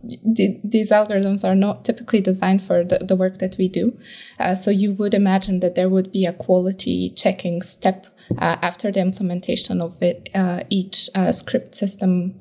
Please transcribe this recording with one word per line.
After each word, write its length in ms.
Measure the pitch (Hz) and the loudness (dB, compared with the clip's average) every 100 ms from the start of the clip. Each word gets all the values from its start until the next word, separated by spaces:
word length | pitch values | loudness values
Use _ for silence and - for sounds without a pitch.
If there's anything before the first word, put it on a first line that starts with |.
the, 560 | 233 - 220 226 196 - | -16 -4 0 2 2 0
these 260 | 202 220 208 | -2 0 4
algorithms 540 | 214 214 202 196 196 | 4 4 2 2 0
are 100 | 190 | 2
not 300 | 190 202 196 | 4 2 0
typically 380 | - 226 240 226 | -4 -4 0 0
designed 420 | 190 185 190 190 | 2 0 2 2
for 180 | 190 175 | 2 0
the, 160 | 175 185 | 2 -2
the 160 | 185 | 0
work 240 | 190 185 190 | 0 0 -2
that 180 | 185 - | -6 -2
we 100 | 185 | -2
do. 300 | 180 202 - - - - - | 0 -2 -4 -10 -20 -18 -4
Uh, 160 | - | -2
so 160 | 185 202 | 0 2
you 220 | 196 202 | 2 0
would 180 | 196 208 | 0 0
imagine 480 | 214 196 190 190 185 | 2 4 2 0 0
that 140 | 180 | 0
there 160 | 175 185 | 0 2
would 200 | 190 185 | 2 0
be 140 | 196 | 0
a 80 | 180 | -2
quality 800 | 175 - 180 180 190 - - - | -2 2 2 2 -2 -2 -2 -2
checking 460 | - 190 185 180 170 | 0 0 -2 -4 -4
step, 460 | 185 - 196 190 - _ - - | -2 0 0 -2 -8 _ -6 -2
uh, 180 | 170 165 | 0 0
after 300 | 175 - 208 | -4 -4 -2
the 80 | 196 | 0
implementation 800 | 180 190 185 180 - - - 185 | -2 -2 -4 -4 -4 -2 -2 -2
of 200 | 170 175 | -4 -2
it, 280 | 180 170 - 196 | -2 -2 -4 -2
uh, 260 | 185 175 - | 0 -2 -2
each, 400 | 190 185 - - 190 | -2 0 0 0 2
uh, 160 | 180 | 2
script 420 | - - - - | 0 -2 -4 -4
system, 640 | - 196 - 190 180 180 - | -4 -4 0 0 0 -2 -6